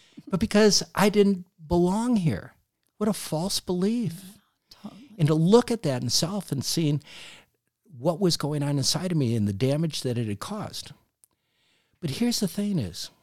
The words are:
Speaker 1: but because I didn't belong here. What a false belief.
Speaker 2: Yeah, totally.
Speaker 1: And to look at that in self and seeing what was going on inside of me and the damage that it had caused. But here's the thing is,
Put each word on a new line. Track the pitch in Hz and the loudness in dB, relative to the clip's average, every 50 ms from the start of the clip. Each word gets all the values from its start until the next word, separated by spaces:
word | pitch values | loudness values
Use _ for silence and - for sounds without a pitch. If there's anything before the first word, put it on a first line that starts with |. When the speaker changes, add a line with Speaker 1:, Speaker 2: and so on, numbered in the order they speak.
| _ _ - - - - | _ _ -20 -20 -10 -4
Speaker 1:
but | - 170 | -2 -2
because | - - - 208 220 208 185 - - - - | 0 2 4 6 6 6 6 4 0 -2 0
I | - 190 214 | 2 2 4
didn't | 196 208 202 202 202 180 180 _ _ - 160 | 6 4 4 4 4 0 -4 _ _ -14 -4
belong | 147 175 175 175 175 190 214 233 247 247 | 0 2 2 4 2 2 0 0 2 2
here. | 208 175 151 104 - - - _ _ _ _ _ _ _ _ _ | 2 2 0 -2 -2 -8 -12 _ _ _ _ _ _ _ _ _
What | - 208 214 | -4 -2 -2
a | 190 | -2
false | - - - 165 156 170 196 - - | -2 -4 -6 -4 -4 -2 -2 -4 -4
belief. | - - 185 180 185 208 226 247 226 170 165 190 190 | -4 -4 -2 0 0 0 0 0 -2 -4 -6 -8 -16
Speaker 2:
Yeah, | 185 202 - _ _ _ _ _ _ - _ | -20 -20 -20 _ _ _ _ _ _ -20 _
totally. | - - - 190 269 285 - | -20 -20 -20 -20 -20 -10 -2
Speaker 1:
And | - 151 | 0 2
to | 143 160 | 2 4
look | 156 160 180 214 240 240 - | 4 4 6 6 6 6 4
at | 240 220 - | -2 -2 -2
that | 151 131 123 | -2 -2 -2
in | 127 123 | -2 -2
self | - - 175 160 202 208 - - | 0 0 -2 -2 -4 -6 -6 -6
and | 147 135 - | -6 -6 -4
seeing | - - 165 165 147 151 143 - - - - - - - - _ _ _ _ _ _ _ _ _ _ 170 | -4 -2 0 0 0 0 -2 -4 -8 -20 -20 -20 -20 -20 -20 _ _ _ _ _ _ _ _ _ _ -12
what | 117 123 165 170 165 | -4 -2 -2 0 2
was | 208 175 - | 0 0 0
going | - - 143 151 143 143 | 0 -2 -4 -2 -2 -2
on | 143 143 | 0 0
inside | 139 127 - - 147 170 185 175 | 0 0 0 -2 -2 -2 -2 0
of | |
me | 156 135 113 117 | 0 2 2 2
and | 117 104 | 0 0
the | 104 101 | 0 0
damage | 98 131 131 139 151 170 156 - - | 0 0 0 0 0 -2 -2 -4 -4
that | - 131 120 | -4 -4 -4
it | 120 117 | -4 -4
had | 107 101 101 | -4 -6 -6
caused. | - - 202 220 170 - - - - - - _ _ _ _ _ _ _ _ _ _ _ _ _ _ _ _ _ _ _ _ - | -8 -10 -8 -8 -10 -10 -12 -14 -14 -16 -20 _ _ _ _ _ _ _ _ _ _ _ _ _ _ _ _ _ _ _ _ -10
But | - 143 135 - | -8 -6 -4 -2
here's | 233 240 226 - | -2 -2 0 -2
the | 214 | -4
thing | 180 - 202 202 208 202 160 | -4 -4 -4 -4 -2 -2 -2
is, | 107 87 80 - - - _ _ | -4 -4 -8 -10 -14 -14 _ _